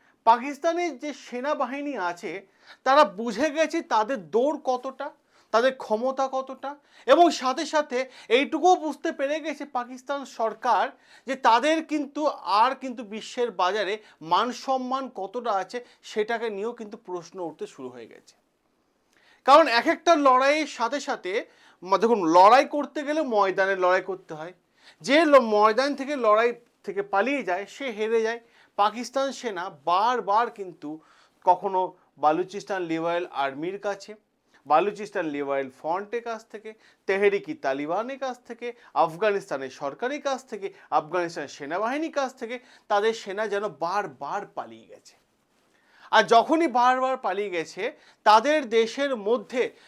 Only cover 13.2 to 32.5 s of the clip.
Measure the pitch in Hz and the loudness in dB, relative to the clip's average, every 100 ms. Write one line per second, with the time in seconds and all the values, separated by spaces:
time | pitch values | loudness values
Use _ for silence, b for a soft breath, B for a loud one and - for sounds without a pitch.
13.2 | - - 240 180 180 208 185 214 b b | -10 -4 -4 0 0 0 -2 -6 b b
14.2 | 160 175 240 226 - 262 254 262 254 233 | -2 0 0 -4 -4 -4 -2 -6 -8 -10
15.2 | 196 247 233 196 185 240 - B - 214 | -10 -8 -4 -4 -4 -10 -14 B -8 -4
16.2 | 214 226 226 196 226 233 208 214 - 180 | -4 -4 -4 -6 -8 -8 -14 -16 -12 -12
17.2 | 165 190 165 151 208 - 127 123 107 - | -10 -12 -10 -10 -14 -14 -16 -16 -20 -20
18.2 | _ _ _ _ _ _ _ _ _ _ | _ _ _ _ _ _ _ _ _ _
19.2 | b b - 294 294 233 254 - 349 320 | b b 8 8 8 4 2 2 4 6
20.2 | 277 254 277 311 302 - 233 277 - 214 | 6 6 4 2 -2 -4 -4 -4 -6 -6
21.2 | 180 220 - b b b 180 190 226 226 | -4 -6 -6 b b b 0 4 4 4
22.2 | 160 175 196 254 269 294 269 311 285 311 | 6 10 10 10 6 0 -6 -6 -4 -2
23.2 | 277 208 190 180 190 190 180 185 190 180 | 0 2 2 2 0 2 2 2 0 -10
24.2 | - 156 170 - _ b b b 165 294 | -12 -14 -14 -18 _ b b b 2 4
25.2 | 320 277 226 208 214 214 277 269 269 285 | 6 6 6 4 4 4 -2 -4 -6 -2
26.2 | 220 214 240 233 _ _ - 190 202 196 | 2 4 2 -2 _ _ -10 -8 -4 -2
27.2 | 233 277 185 180 196 - 269 208 214 226 | 0 -2 -2 -6 -6 -10 -10 -6 -2 -2
28.2 | 220 233 - b b - 208 220 240 269 | -2 -6 -12 b b 0 0 0 -6 -4
29.2 | 269 262 233 180 190 165 170 180 226 247 | -4 -6 -8 -8 -10 -8 0 2 2 0
30.2 | 190 208 226 208 185 160 147 156 b b | 0 0 0 -6 -14 -14 -12 -14 b b
31.2 | b b 185 180 196 185 180 - b _ | b b 2 2 0 -2 -4 -8 b _
32.2 | 147 165 180 | 0 0 -2